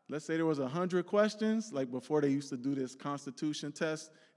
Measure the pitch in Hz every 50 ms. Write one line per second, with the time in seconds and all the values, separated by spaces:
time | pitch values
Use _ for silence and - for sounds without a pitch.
0 | _ - 135 156 - - 160 165 165 160 156 139 135 127 135 175 185 180 185 180
1 | 175 - 208 208 214 214 208 214 220 220 220 226 220 - 143 135 135 120 127 127
2 | - - 151 151 143 143 135 143 139 - 139 123 120 139 139 135 127 127 - -
3 | - 143 143 139 - 143 127 - 156 151 151 - 156 147 143 - 170 156 160 156
4 | - - - - - _ _